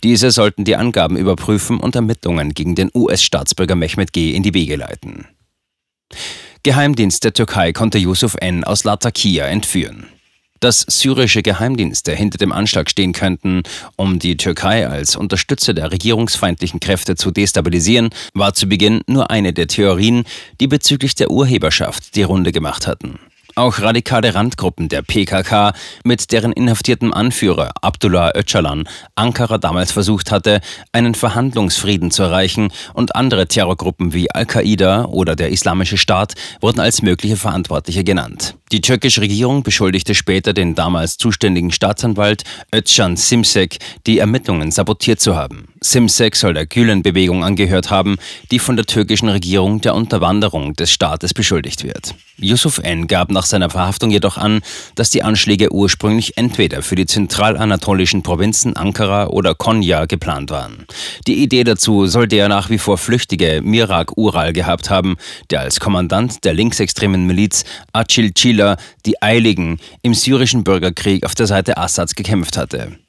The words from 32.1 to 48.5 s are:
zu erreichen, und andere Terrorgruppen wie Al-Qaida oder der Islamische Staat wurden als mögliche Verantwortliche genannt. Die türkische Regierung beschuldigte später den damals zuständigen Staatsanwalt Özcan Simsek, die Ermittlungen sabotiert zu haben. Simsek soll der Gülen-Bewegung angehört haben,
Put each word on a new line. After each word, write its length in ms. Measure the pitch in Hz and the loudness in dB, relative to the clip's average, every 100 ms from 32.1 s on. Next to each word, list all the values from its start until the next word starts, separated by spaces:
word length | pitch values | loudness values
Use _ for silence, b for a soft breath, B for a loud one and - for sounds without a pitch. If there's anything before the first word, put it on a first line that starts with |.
zu 120 | - | 0
erreichen, 480 | 95 90 95 - 104 B B | 2 2 0 0 -2 B B
und 220 | - 120 - | -4 -2 0
andere 320 | 131 113 90 | 0 2 2
Terrorgruppen 680 | - 92 90 85 85 90 | 2 0 0 -4 -2 -2
wie 180 | 85 87 | 0 -2
Al-Qaida 720 | - 85 117 104 107 92 98 120 | -2 -2 0 0 2 2 2 0
oder 300 | - 85 80 | -2 -2 0
der 140 | - | -2
Islamische 480 | 92 - 87 90 98 | -2 0 0 0 -2
Staat 380 | - 92 107 - B B | 0 0 0 -6 B B
wurden 180 | 107 113 | 0 2
als 220 | 95 - | 0 2
mögliche 340 | 107 90 104 104 | 0 0 0 -2
Verantwortliche 680 | 107 95 90 76 - 85 92 | -2 -4 -4 -4 -4 -2 0
genannt. 500 | 92 58 - - - _ | 0 -2 -8 -10 -10 _
Die 100 | 107 | -4
türkische 380 | - 127 135 113 | 0 2 2 2
Regierung 440 | 104 101 123 139 | 0 0 0 0
beschuldigte 500 | 123 95 98 95 - | 0 0 2 0 0
später 400 | 101 - 95 92 | -2 0 0 0
den 220 | 98 87 80 | 0 0 0
damals 420 | 82 87 82 - | 0 0 -2 -2
zuständigen 540 | 117 101 104 90 85 | -2 0 2 2 0
Staatsanwalt 720 | - 101 104 120 104 104 107 - B B | 0 0 0 -2 2 2 0 -4 B B
Özcan 440 | 110 - - 98 87 | -4 0 2 2 0
Simsek, 600 | - 120 104 104 90 - B B - | 2 2 2 2 0 -4 B B 0
die 140 | 110 | 2
Ermittlungen 520 | 107 123 - 90 - | 2 0 -2 -2 -2
sabotiert 480 | - 92 107 - 110 | -2 -2 0 0 2
zu 160 | - 87 | 2 0
haben. 380 | 69 78 - _ | -4 -10 -20 _
Simsek 540 | - 127 117 - 113 - | 0 2 4 4 2 2
soll 180 | 101 | 0
der 140 | 78 80 | 0 -2
Gülen-Bewegung 760 | - 117 101 95 90 92 90 | 2 2 4 2 2 2 2
angehört 460 | 87 98 98 92 - | 0 0 2 2 2
haben, 280 | 98 95 98 B B B | 0 2 -2 B B B